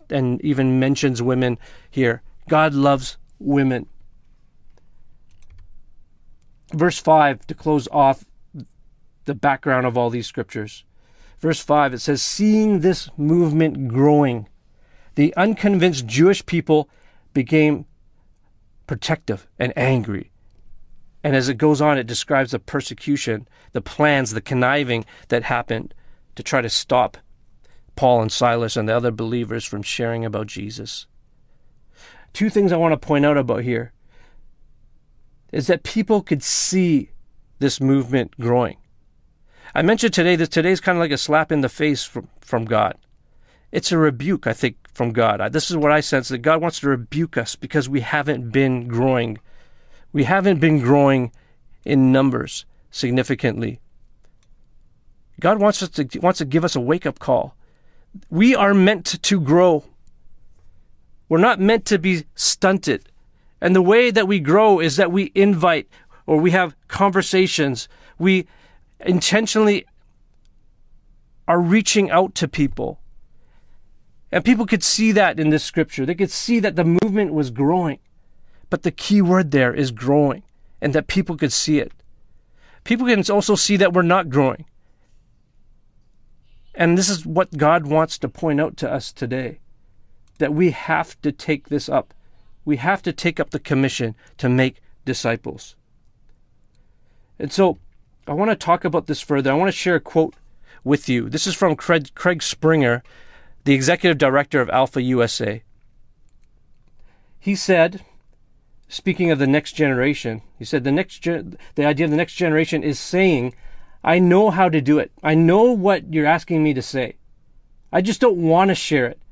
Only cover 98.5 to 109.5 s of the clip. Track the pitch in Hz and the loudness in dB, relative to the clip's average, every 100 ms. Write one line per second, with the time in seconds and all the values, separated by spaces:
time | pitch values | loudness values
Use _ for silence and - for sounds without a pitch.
98.5 | 208 170 170 180 160 - 147 - 139 135 | -2 0 0 0 -4 -4 -8 -2 -2 0
99.5 | 143 190 - 214 170 - 160 160 - - | 0 0 -2 -2 -2 0 -2 -2 -4 -20
100.5 | - - - 127 147 - 123 113 151 196 | -20 -20 -12 -2 -2 0 -4 -2 -6 -6
101.5 | 160 185 156 - 165 139 - 180 170 - | -2 0 -2 0 -2 -2 -6 -4 -2 -6
102.5 | - 156 160 123 120 - - - - - | -2 2 2 2 0 -6 -20 -20 -20 -20
103.5 | - 143 135 131 - 180 143 139 139 139 | -8 0 2 2 0 0 2 2 2 0
104.5 | 143 123 123 131 135 127 127 117 - 107 | -2 0 0 0 -2 -2 0 0 -2 -6
105.5 | 117 _ _ _ _ - _ - _ _ | -8 _ _ _ _ -20 _ -20 _ _
106.5 | _ _ - _ - - _ _ - 196 | _ _ -20 _ -20 -20 _ _ -10 -6
107.5 | 196 - 175 170 190 - - _ _ _ | -4 2 2 2 0 -20 -20 _ _ _
108.5 | _ _ - _ - 190 170 170 143 139 | _ _ -20 _ -8 -4 0 0 2 2